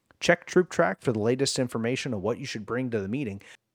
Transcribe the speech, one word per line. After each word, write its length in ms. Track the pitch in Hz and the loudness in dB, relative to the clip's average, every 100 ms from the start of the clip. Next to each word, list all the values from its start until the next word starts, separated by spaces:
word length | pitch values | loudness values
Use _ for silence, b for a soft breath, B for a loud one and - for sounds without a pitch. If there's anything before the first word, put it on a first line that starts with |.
| _ _ | _ _
Check 260 | - 165 | 2 2
Troop 240 | - 185 180 | 2 2 4
Track 300 | - 170 190 | 2 0 0
for 140 | - | -2
the 60 | 107 | 2
latest 380 | 110 131 135 - | 2 2 0 0
information 560 | 123 117 113 131 143 | -2 -2 -2 -2 -4
on 80 | 104 | -2
what 160 | 98 - | -2 -2
you 80 | |
should 200 | 135 113 | -6 -10
bring 240 | 101 117 127 | -4 -4 -2
to 100 | 113 | -2
the 80 | 98 | -2
meeting, 340 | 131 117 101 B B _ | -2 -4 -8 B B _